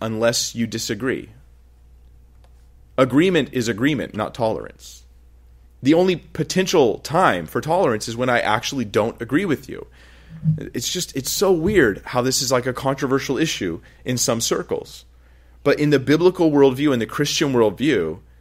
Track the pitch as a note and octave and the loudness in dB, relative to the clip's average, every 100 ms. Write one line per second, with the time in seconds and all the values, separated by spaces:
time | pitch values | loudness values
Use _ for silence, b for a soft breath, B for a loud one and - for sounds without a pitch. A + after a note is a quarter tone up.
0 | A2+ A2 A#2 A#2 - A#2 A2+ A2+ - G#2+ | -6 0 0 0 -4 -4 -6 -6 -6 -6
1 | B2+ E2 - - - - - - - - | -4 -6 -8 -20 -20 -20 -20 -20 -20 -20
2 | - - - - - - - - - - | -20 -20 -20 -20 -20 -20 -20 -20 -8 0
3 | C3 C3 F#3 E3+ C3 B2+ A2+ G#2 C3+ C3+ | 2 4 4 2 0 -2 -2 0 0 -2
4 | D#2+ G2+ G2 - A2+ F2 A1 - - - | -4 -6 -6 -2 -2 -2 -8 -16 -20 -20
5 | - - - - - - - - B2+ E3 | -20 -20 -20 -20 -20 -20 -20 -4 2 4
6 | F#3 F3 - - D3+ F#3 F#3+ F3 B2 - | 4 0 -6 -6 -2 -2 2 4 4 2
7 | - D#3+ F3+ F#2 D#2 B2 C3 F3 E3+ A2 | -2 2 2 2 -4 -6 -2 0 2 0
8 | - A2+ B2 A#2+ - G#2+ - C#3 G#2+ A2 | -4 -4 0 0 0 -2 -2 -6 -2 0
9 | A2 - A#2 C#3+ G3 C3+ - - - B | 0 -4 -4 -2 0 -4 -6 -14 -16 B
10 | B B B B D#3+ - - - - F3+ | B B B B -2 -2 -4 -8 -6 -6
11 | F3 - B2+ - G#3 F3 E3+ G#3 A#2+ F#2+ | -6 -8 -6 0 2 2 2 4 4 2
12 | - B2+ B2 B2+ B2+ B2+ B2 B2 C#3 C#3 | -4 -2 0 -2 0 0 0 -4 -4 -2
13 | C#3 C3 C3+ C3 D#3 - F#2+ E2 b b | 0 -2 0 -2 -2 -2 -6 -6 b b
14 | - B2 - A#2 - - - F2+ - - | -6 -2 -2 -2 -2 -4 -2 -6 -6 -16
15 | - - - - - - F#3 - D3 C#3+ | -20 -20 -20 -20 -20 -4 0 2 4 2
16 | B2 D3+ F3+ F3+ E3 C#3+ C#3 B2+ D3+ B2+ | 4 4 4 4 4 6 4 4 0 0
17 | A2 - C#3+ - D3 B2 G#2+ F#2+ C#3 A#2 | -2 -2 -2 0 2 4 2 2 0 2
18 | D#2+ D#2+ - - | 0 -6 -14 -20